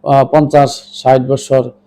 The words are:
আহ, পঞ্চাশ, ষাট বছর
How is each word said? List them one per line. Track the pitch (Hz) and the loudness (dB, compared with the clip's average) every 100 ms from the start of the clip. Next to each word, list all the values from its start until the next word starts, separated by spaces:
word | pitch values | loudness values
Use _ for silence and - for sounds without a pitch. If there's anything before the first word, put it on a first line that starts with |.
আহ, | - 139 127 | 0 0 2
পঞ্চাশ, | 156 147 147 139 - - | 0 2 2 0 -4 -18
ষাট | - 127 131 131 | -6 0 0 0
বছর | 135 - 135 123 _ | -6 -2 -2 -2 _